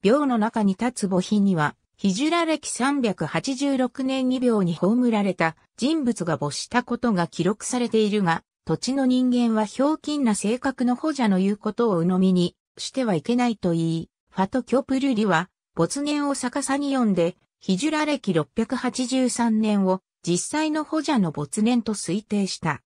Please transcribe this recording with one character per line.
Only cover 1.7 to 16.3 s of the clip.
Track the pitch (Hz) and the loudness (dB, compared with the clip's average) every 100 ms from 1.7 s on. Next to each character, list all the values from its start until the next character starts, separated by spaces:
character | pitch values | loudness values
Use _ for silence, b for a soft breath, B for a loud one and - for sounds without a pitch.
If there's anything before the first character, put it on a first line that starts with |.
| - _ _ | -4 _ _
ヒ | 202 | -2
ジ | 190 294 | 0 0
ュ | |
ラ | 339 | 0
歴 | 330 311 - | 0 -2 -4
三 | - 254 285 | -2 -2 0
百 | 233 185 156 | -2 -2 -2
八 | 165 202 262 | -4 -4 -2
十 | 285 269 | 0 0
六 | 254 - | -2 -2
年 | 262 262 254 | -4 -2 0
に | 254 | 0
廟 | 247 214 | 2 2
に | 180 170 | 0 0
葬 | 180 240 247 | 0 2 2
ら | 220 | 2
れ | 202 | 0
た | 180 165 - b _ | 0 -2 -4 b _
人 | 247 320 | -2 0
物 | 247 226 175 | -2 -2 -2
が | 147 | -2
没 | 143 - | -4 -6
し | - | -4
た | 240 | -4
こ | 240 240 | -2 -4
と | 247 | 0
が | 190 170 | 0 -2
記 | - 165 | 0 -2
録 | 214 - | -2 -4
さ | 254 | -4
れ | 240 | 0
て | 220 | 2
い | 214 | 2
る | 208 | 2
が、 | 185 165 _ _ - | 0 0 _ _ -4
土 | 160 | -4
地 | - | -2
の | 269 262 | 0 2
人 | 254 254 | 2 2
間 | 247 240 220 | 2 2 2
は | |
ひ | 214 - | -2 0
ょ | 277 | 0
う | 311 | 0
き | - 294 | -4 -2
ん | 247 | 0
な | 208 | 0
性 | 202 247 | 0 -2
格 | 277 262 | -2 -2
の | 247 247 | -2 0
ホ | 311 | -2
ジ | 277 | 0
ャ | 226 | 2
の | 185 | 2
言 | 196 | 2
う | 208 | -2
こ | 214 | -6
と | 208 233 | -2 0
を | 180 | 2
鵜 | |
呑 | 170 185 | 2 4
み | 185 | 4
に | 185 175 _ _ - | 4 0 _ _ -14
し | - | -10
て | - 240 | -4 -2
は | 175 | -2
い | |
け | - 240 | 0 0
な | 247 | 0
い | 214 | 0
と | 180 | 0
言 | 165 | 0
い、 | 165 165 165 _ _ | 0 -2 -6 _ _
フ | - | -2
ァ | 190 | 0
ト | 262 | 0
キ | 240 247 | 0 -2
ョ | |
プ | 277 262 | 0 -2
リ | 277 | 0
ュ | 226 | 0
リ | 214 | 2
は、 | 165 180 _ _ | 2 -2 _ _
没 | - 170 277 | -2 -2 -2
年 | 285 294 | -4 -2
を | 285 | -2